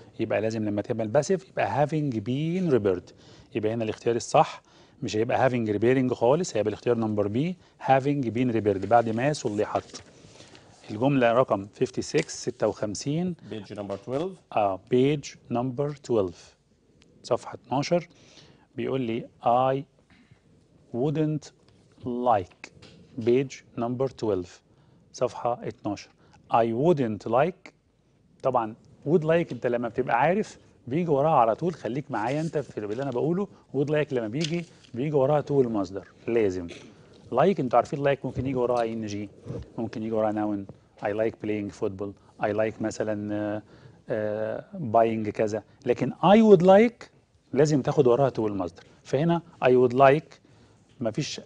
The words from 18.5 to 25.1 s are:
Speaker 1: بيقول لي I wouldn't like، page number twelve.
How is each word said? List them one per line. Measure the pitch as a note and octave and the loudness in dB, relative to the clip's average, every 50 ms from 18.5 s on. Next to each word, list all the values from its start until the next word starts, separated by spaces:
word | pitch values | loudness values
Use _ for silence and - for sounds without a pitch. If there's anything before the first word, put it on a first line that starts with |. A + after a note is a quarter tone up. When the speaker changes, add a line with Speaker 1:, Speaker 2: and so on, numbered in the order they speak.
| - _ _ _ - | -20 _ _ _ -10
Speaker 1:
بيقول | A#2+ A#2 B2 C3 C3+ | -6 -4 -4 -2 -2
لي | B2+ A2+ A2+ A#2+ - - _ _ - | -2 -4 -4 -6 -6 -10 _ _ 0
I | A#2+ A#2+ B2 C3 C3 C3+ C#3 C#3 - _ _ _ _ _ _ _ _ - _ _ _ _ _ _ _ _ _ _ _ - | 2 2 4 4 2 0 -2 -4 -10 _ _ _ _ _ _ _ _ -20 _ _ _ _ _ _ _ _ _ _ _ -4
wouldn't | A#2 C3 D#3 D3 D#3+ D#3 D3+ D#3 D3 - - - _ _ _ _ _ _ _ _ _ - | -2 0 0 0 0 0 0 -2 -4 -6 -12 -20 _ _ _ _ _ _ _ _ _ -8
like، | B2+ A#2+ B2 B2 B2 A#2 G2+ F#2 - - _ - - - - - - - - - - - - A2 | -6 -4 0 2 2 2 2 0 -4 -12 _ -20 -20 -20 -20 -20 -20 -20 -20 -20 -16 -10 -2 2
page | A#2 A#2+ C3 C#3+ C3+ - - - _ - - | 4 4 4 2 0 -6 -16 -20 _ -8 -6
number | A#2 A#2+ B2 A#2+ C3+ C3 - - - | -4 -4 -2 -2 -4 -4 -4 -4 -2
twelve. | A2 G2 F#2 F2+ - - - _ _ _ _ _ _ _ _ _ _ | 0 0 0 -2 -6 -12 -20 _ _ _ _ _ _ _ _ _ _